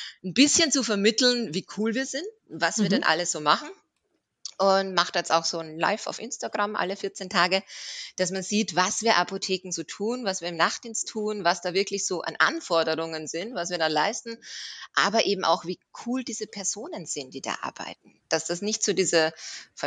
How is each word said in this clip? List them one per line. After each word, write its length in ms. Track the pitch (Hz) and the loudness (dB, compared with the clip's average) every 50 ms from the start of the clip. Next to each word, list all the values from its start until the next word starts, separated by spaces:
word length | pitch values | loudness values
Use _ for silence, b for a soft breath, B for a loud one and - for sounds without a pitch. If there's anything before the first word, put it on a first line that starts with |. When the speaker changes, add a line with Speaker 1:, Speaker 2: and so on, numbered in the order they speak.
| B B B B B | B B B B B
Speaker 1:
ein 120 | 185 160 | -2 4
bisschen 360 | - 269 294 - - 339 302 | 6 6 6 6 4 4 4
zu 120 | 254 285 233 | 2 0 0
vermitteln, 680 | 220 214 202 196 214 220 220 262 247 247 240 233 175 151 | 0 2 4 4 4 4 4 4 4 4 2 0 -2 -4
wie 140 | 190 - - - | -4 -6 -6 -4
cool 180 | 196 214 226 220 | -2 0 0 0
wir 120 | 247 269 | 0 -2
sind, 180 | 254 - 269 339 415 - _ _ - | -4 -4 -6 -6 -8 -10 _ _ -12
was 300 | - 160 170 180 196 - | -6 0 0 0 2 2
wir 60 | 208 | 2
Speaker 2:
Mhm. 60 | 170 | 4
Speaker 1:
denn 140 | 190 180 - | 4 2 2
alles 280 | - 160 165 175 - - | 2 2 2 0 -2 -2
so 80 | 165 | -2
machen. 280 | 151 147 156 220 294 302 392 _ _ _ _ _ _ _ _ _ _ _ _ _ - - - - | 4 4 4 2 2 -6 -14 _ _ _ _ _ _ _ _ _ _ _ _ _ -16 -12 -4 2
Und 340 | 190 196 190 190 196 190 185 | 4 4 6 4 4 2 2
macht 240 | 180 175 - - | 2 2 2 2
jetzt 160 | 175 170 - - | -2 0 4 2
auch 140 | 165 165 | 2 2
so 100 | - - 170 | 2 -4 -4
ein 180 | 165 156 156 160 | -6 -6 -4 0
Live 280 | 165 165 196 220 - | 0 2 2 0 -2
auf 120 | - - - | -6 -8 -8
Instagram 580 | 220 240 - - - - - - 208 208 214 | -8 -10 -10 -8 -8 -6 -2 -2 -2 -2 0
alle 180 | - 180 180 190 | -2 -2 -2 -2
vierzehn 360 | 202 - 196 - - 196 185 | -4 -6 -8 -6 -6 -8 -2
Tage, 320 | - 196 175 180 180 190 - B B B B B B B B B B | 2 2 4 4 4 0 -2 B B B B B B B B B B
dass 140 | - 185 165 | -2 -2 -2
man 120 | 185 190 180 | -2 -4 -4
sieht, 340 | - 214 208 220 - 175 | 0 2 2 2 2 4
was 240 | 165 185 196 208 - | 2 2 2 2 0
wir 160 | 214 233 202 | 2 4 4
Apotheken 540 | - 180 - 190 190 - - 190 180 - 185 170 | 4 4 2 -2 -6 -4 -2 -4 -4 -4 -6 -8
so 120 | - 160 | -8 -8
tun, 420 | - - - 202 220 247 247 254 | -8 -6 -4 -4 -2 -2 -2 -2
was 160 | 202 190 - 165 | -4 -4 -4 -4
wir 80 | 175 | -4
im 80 | 175 160 | 2 4
Nachtdienst 500 | 165 202 - - - 233 220 - - - | 2 2 2 -2 -10 -10 -8 -8 -8 -6
tun, 360 | - 220 208 214 214 208 185 | -6 -4 -4 -2 -2 2 2
was 180 | 170 175 170 - | 2 2 2 0
da 100 | 185 170 | 0 0
wirklich 320 | 190 208 202 196 196 - | 0 0 0 -2 -4 -2
so 140 | - 190 165 | -2 -2 -2
an 160 | - - 156 - | -4 -4 2 4
Anforderungen 880 | 160 165 285 330 - - 175 165 160 160 160 151 165 165 165 156 156 | 4 4 2 0 -4 0 2 2 4 2 2 -2 -2 -4 -6 -8 -8
sind, 280 | 147 - 165 185 226 262 | -6 -6 -6 -6 -6 -4
was 160 | - 170 165 | -4 -4 -2
wir 80 | 175 170 | 0 0
da 80 | 160 | 2
leisten, 500 | 156 156 151 151 190 240 - - 233 226 226 B B B B B B B B B B B | 2 4 4 2 2 0 -4 -8 -10 -12 -12 B B B B B B B B B B B
aber 300 | 143 139 196 202 226 - | 2 4 4 4 4 2
eben 200 | - 202 185 185 | 2 2 2 4
auch, 200 | - 170 175 - | 2 2 2 2
wie 140 | 165 180 - _ _ - - - | -4 -8 -8 _ _ -16 -12 -6
cool 200 | 233 247 262 240 | -4 -2 -2 -2
diese 220 | - 220 - 220 | -4 -8 -8 -10
Personen 600 | 208 - 208 190 - - 202 233 359 359 240 - | -10 -10 -8 -6 -6 -6 -6 -8 -10 -8 -8 -8
sind, 260 | - - 151 135 127 - | -8 -6 -8 -8 -8 -10
die 80 | 135 | -8
da 160 | - 117 - - - | -6 -4 -4 -4 -6
arbeiten. 580 | - - - 90 - 85 _ _ - _ _ _ - | -8 -8 -8 -10 -10 -12 _ _ -20 _ _ _ 0
Dass 160 | - 160 - - | 0 0 0 0
das 120 | 170 175 | -6 -4
nicht 220 | 202 208 214 - - | -4 -4 -2 -2 0
so 100 | - 190 | 0 2
diese 400 | 175 185 160 - 165 160 160 156 B B B B B B B B - - | 2 2 4 4 4 4 4 0 B B B B B B B B -6 -4